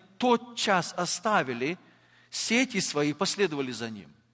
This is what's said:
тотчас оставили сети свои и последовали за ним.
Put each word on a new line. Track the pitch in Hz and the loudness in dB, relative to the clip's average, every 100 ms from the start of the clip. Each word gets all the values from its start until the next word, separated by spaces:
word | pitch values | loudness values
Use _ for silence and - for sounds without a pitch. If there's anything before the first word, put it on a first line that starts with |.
| - - | -20 -2
тотчас | 247 233 247 233 226 185 - - | 2 2 0 -6 2 2 2 -4
оставили | 175 - 220 202 131 120 139 185 - _ _ _ _ | -2 -2 2 2 2 -2 -4 -6 -12 _ _ _ _
сети | - - 233 262 196 | -4 0 2 2 0
свои | - 147 147 | 0 0 0
и | |
последовали | 143 190 202 185 147 131 | 0 -2 2 0 0 -4
за | 113 117 | -4 -8
ним. | 104 80 _ _ | -10 -16 _ _